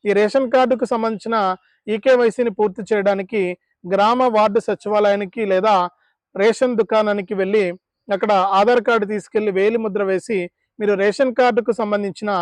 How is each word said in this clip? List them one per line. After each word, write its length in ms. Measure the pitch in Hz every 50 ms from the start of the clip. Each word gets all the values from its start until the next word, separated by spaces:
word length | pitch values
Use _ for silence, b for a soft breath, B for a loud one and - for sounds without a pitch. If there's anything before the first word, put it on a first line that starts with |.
| -
ఈ 60 | 202 196
రేషన్ 380 | 202 214 208 - 269 269 240
కార్డుకు 340 | 247 254 262 240 254 226 262
సంబంధించిన 500 | 208 247 226 226 226 220 190 - 233 226 220 202 185 185 - _ _ _ _ _
ఈకేవైసీని 640 | - 214 220 - 262 262 247 240 226 - - 247 233
పూర్తి 300 | 190 - 214 214 185 - 202
చేయడానికి 580 | - 220 208 196 202 196 190 196 185 233 208 185 180 180 _ _ _ _ _ -
గ్రామ 400 | 175 190 190 202 214 240 254 262
వార్డు 320 | 254 220 214 214 220 202 226
సచివాలయానికి 840 | - - 202 - - 202 214 208 208 202 202 202 208 185 _ 240 220
లేదా 300 | 202 190 185 190 220 208 185 175 180 _ _ _ _ _ _ _ _ _
రేషన్ 400 | 190 196 226 214 - 262 247 247
దుకాణానికి 560 | 220 214 - 226 220 214 214 202 202 190 - 214
వెళ్ళి 280 | 185 190 190 208 214 196 175 175 185 _ _ _ _ _
అక్కడ 240 | - 202 185 226 214 208 190 180 196
ఆధార్ 320 | 196 190 208 226 240 247 208
కార్డు 220 | 240 233 226 208
తీసుకెళ్లి 460 | 196 214 208 - - _ 220 214 208
వేలి 280 | 185 190 196 214 226 233
ముద్ర 240 | 220 214 190 208 202
వేసి 340 | 190 190 180 - - 226 185 175 180 _ _ _ _ _ -
మీరు 140 | 214 208 202
రేషన్ 380 | 185 196 214 196 - 277 262 233
కార్డుకు 360 | - 254 247 233 240 226 240 226
సంబంధించిన 580 | - 226 208 208 208 202 196 - - 214 208 202 180